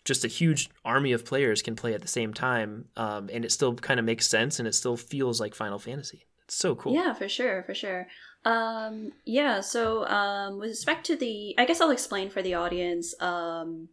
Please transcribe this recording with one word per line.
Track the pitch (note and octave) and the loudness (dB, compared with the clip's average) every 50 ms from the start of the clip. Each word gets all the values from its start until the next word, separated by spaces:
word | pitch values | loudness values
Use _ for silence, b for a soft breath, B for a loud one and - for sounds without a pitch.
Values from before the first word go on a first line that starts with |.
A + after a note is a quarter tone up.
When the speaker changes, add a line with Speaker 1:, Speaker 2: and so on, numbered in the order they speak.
| B | B
Speaker 1:
just | - C#3 - - | 0 0 2 0
a | A2+ | 0
huge | - - E3+ E3 D3+ C#3+ - - _ _ - | 0 2 4 4 4 4 0 -4 _ _ -2
army | A2+ A#2+ C#3 C#3+ C3+ | 2 2 4 4 4
of | B2 A2+ A2+ | 2 2 0
players | - C3+ C#3 C#3+ A#2+ G#2+ G#2 | 0 0 2 4 4 2 2
can | - - A2+ | 0 -2 -4
play | - - A#2+ A2 | -4 -2 -2 -2
at | G#2 | -2
the | - - | -2 -4
same | - B2 A2+ A2 G#2 | -2 -2 -2 -2 -2
time. | - - C3 B2 A#2 A2 G#2+ G#2+ A2 A#2 - - | -2 0 0 2 2 0 -2 -6 -10 -14 -12 -8
Um, | - A2+ G#2+ G#2 G#2 G2 G2 | -6 -4 -4 -4 -4 -6 -6
and | G#2+ A#2 A#2 | -4 -4 -2
it | A2+ | 0
still | - - C#3+ B2+ A#2+ | 0 2 2 2 2
kinda | A#2+ - - C3+ B2 | 0 0 0 2 2
makes | A2+ A2+ A2+ A2+ - - | 4 2 2 2 2 4
sense, | - A2 A#2 C#3+ D3 - | 4 4 4 2 0 -2
and | A#2+ A2 | -2 0
it | G#2+ | 0
still | - - B2 A#2+ A#2 | 0 2 0 -2 -2
feels | - - - C#3 C3+ B2 A#2 A2+ | -4 -6 -2 0 0 2 2 0
like | A2 G#2 - | -2 -4 -4
Final | - A2 G#2 G2+ G2+ | -6 -6 -4 -6 -6
Fantasy. | - A#2 B2+ C#3+ C#3 - - - _ _ _ _ _ | -8 -8 -8 -8 -8 -10 -12 -16 _ _ _ _ _
It's | - - | -8 -4
so | - - F#3 C#3 | 0 0 0 0
cool. | - - - B3+ | 0 0 0 2
Speaker 2:
Yeah, | D#4+ F4+ E4 A3 | 2 2 0 0
for | - G3 G3+ | -2 -4 -4
sure, | - - B3 B3 F#3+ F#3 F3+ | -2 0 0 0 0 -2 -4
for | - G3 | -6 -8
sure. | - - G3+ F#3 F3+ F3+ F3+ B B B B B B - | -6 -4 -4 -4 -4 -6 -8 B B B B B B 0
Um, | A3+ A#3 A3+ A3+ A3+ A3+ A3 A3 A3 A3 A3 G#3+ G#3 - _ - | 2 2 2 2 0 -2 -4 -6 -6 -8 -8 -10 -10 -12 _ -6
yeah, | - A3 C4+ D4 C#4 A3+ G3 | 0 2 4 4 4 2 2
so, | G3 - - A#3 A3+ A3 A3 A3 - | 0 0 0 2 2 2 2 0 0
um, | - G3+ G3+ G3+ G3+ G3+ G3+ G3+ G3 G3 G3 | 2 2 2 2 2 0 -2 -4 -4 -6 -6
with | G#3 A3+ | -6 -6
respect | A3 - - - D4+ D#4 - - | -6 -4 -2 -2 -2 0 0 -2
to | D#4+ | -2
the, | - B3+ A#3 A3 G#3 G#3 G#3 - - | 0 0 -2 -4 -4 -6 -2 2 4
I | B3 | 4
guess | B3+ E4+ E4+ | 4 6 6
I'll | E4+ D#4+ | 6 6
explain | C4 B3 - - G#3 G3 F#3+ G3 | 4 4 2 -2 -2 -2 -4 -2
for | - G3+ F#3 | -2 -2 -2
the | F#3 F3 | 0 0
audience, | E3+ F3 F3 F3 F3+ F3 F3 E3+ E3+ E3 - - - | 0 0 0 0 0 0 0 -2 -2 -4 -6 -6 -2
um, | F3 F3+ F3 F3 E3+ E3 E3 E3 E3 E3 E3 D#3+ D#3+ - | -2 -2 0 -2 -2 -4 -4 -6 -6 -6 -8 -10 -12 -10